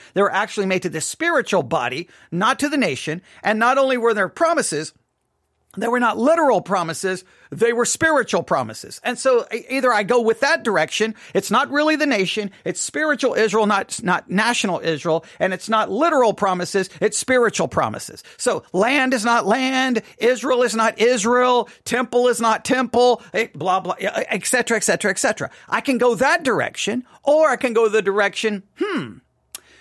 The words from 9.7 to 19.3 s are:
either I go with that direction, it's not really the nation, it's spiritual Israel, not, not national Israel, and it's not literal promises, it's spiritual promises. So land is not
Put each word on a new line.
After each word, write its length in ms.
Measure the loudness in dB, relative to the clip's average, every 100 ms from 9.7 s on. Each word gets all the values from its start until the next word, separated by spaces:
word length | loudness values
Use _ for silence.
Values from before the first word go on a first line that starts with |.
either 200 | -2 2
I 120 | 0
go 180 | 2 2
with 200 | 2 2
that 240 | 0 0
direction, 500 | 0 0 0 0 -4 -4 -4
it's 180 | -4 0
not 200 | 0 0
really 260 | 2 2 2
the 100 | 0
nation, 440 | 0 -2 -4 -6 -8
it's 160 | -8 -6
spiritual 540 | -6 -4 -2 0 0
Israel, 320 | 0 0 2 2
not, 360 | 0 -2 -6
not 280 | -2 -2 -2
national 500 | -2 0 0 -2 -2
Israel, 440 | -2 -4 -2 -2 -4 -4
and 160 | -4
it's 160 | -4 -2
not 200 | 0 0
literal 440 | 0 2 4 2
promises, 560 | 2 0 -2 -2 -2 -4 -2
it's 180 | -2 -2
spiritual 500 | 0 2 2 0 -2
promises. 540 | 0 -2 -4 -12 -16 -20 -4
So 280 | -2 -2 -4
land 400 | 0 2 2 0
is 100 | 0
not 220 | 2